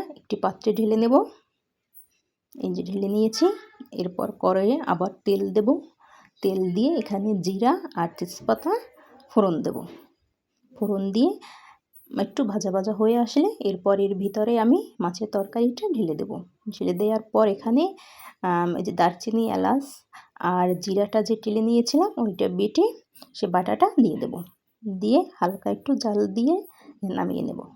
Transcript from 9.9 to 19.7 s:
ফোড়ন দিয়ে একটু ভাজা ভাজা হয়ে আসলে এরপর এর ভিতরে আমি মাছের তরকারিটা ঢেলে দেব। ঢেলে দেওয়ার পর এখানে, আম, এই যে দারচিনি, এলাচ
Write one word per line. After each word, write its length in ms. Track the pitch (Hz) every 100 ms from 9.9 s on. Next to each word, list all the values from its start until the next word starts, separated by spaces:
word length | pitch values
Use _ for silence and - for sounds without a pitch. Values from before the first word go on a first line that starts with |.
| - - _ _ _ _ _ _ -
ফোড়ন 340 | 208 196 196
দিয়ে 260 | 208 311 427 - - - - _ _ _ -
একটু 240 | 202 -
ভাজা 260 | 226 208 190
ভাজা 220 | 190 196
হয়ে 260 | 202 220 240
আসলে 380 | 240 285 370 453
এরপর 400 | 196 185 196 196
এর 140 | 196
ভিতরে 440 | 196 196 220 214 233
আমি 340 | 220 349 - -
মাছের 280 | 175 180 214
তরকারিটা 600 | 202 196 233 240 247 415
ঢেলে 200 | 269 175
দেব। 300 | 151 196 - 180 _ 214
ঢেলে 220 | - 190
দেওয়ার 280 | 180 208 220
পর 260 | 220 220 214
এখানে, 480 | 196 220 240 370 381 - - - _
আম, 340 | 180 175 175 170
এই 60 |
যে 100 | 190
দারচিনি, 580 | 175 175 175 - 226 226
এলাচ 340 | 190 190